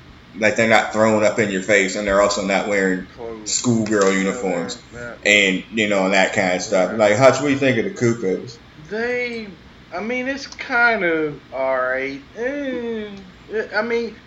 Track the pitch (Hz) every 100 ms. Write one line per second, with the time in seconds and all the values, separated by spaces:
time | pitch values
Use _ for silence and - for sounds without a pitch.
0 | - - - 95 107 110 113 107 - 107
1 | 113 107 104 117 104 95 92 101 95 104
2 | 104 98 101 104 98 95 101 101 95 92
3 | 87 - 117 110 107 - 127 113 107 107
4 | 95 95 95 87 95 87 87 - - 117
5 | 120 - 101 104 98 92 - 110 104 101
6 | 95 98 95 107 92 90 - 95 92 110
7 | 104 104 135 123 143 127 135 113 98 -
8 | 120 113 95 92 - - - - 151 214
9 | 240 247 247 233 208 175 - - - 170
10 | 214 254 254 277 - - - 240 240 220
11 | 175 160 151 143 - 127 131 131 127 131
12 | 135 139 143 202 247 285 269 247 233 220
13 | 208 196 185 - - 214 - 202 233 233
14 | 226 -